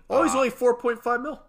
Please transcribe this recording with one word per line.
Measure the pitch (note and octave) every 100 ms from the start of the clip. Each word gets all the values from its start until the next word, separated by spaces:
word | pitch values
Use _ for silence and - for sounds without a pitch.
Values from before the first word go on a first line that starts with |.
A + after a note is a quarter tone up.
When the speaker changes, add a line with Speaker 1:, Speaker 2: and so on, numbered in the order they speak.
| -
Speaker 1:
Oh, | C4
he's | D#4+
Speaker 2:
uh, | C4
Speaker 1:
only | B3+
four | - B3 A#3+
point | A#3+ A3+
five | A#3+ A#3+
mil. | C#4+ C#4+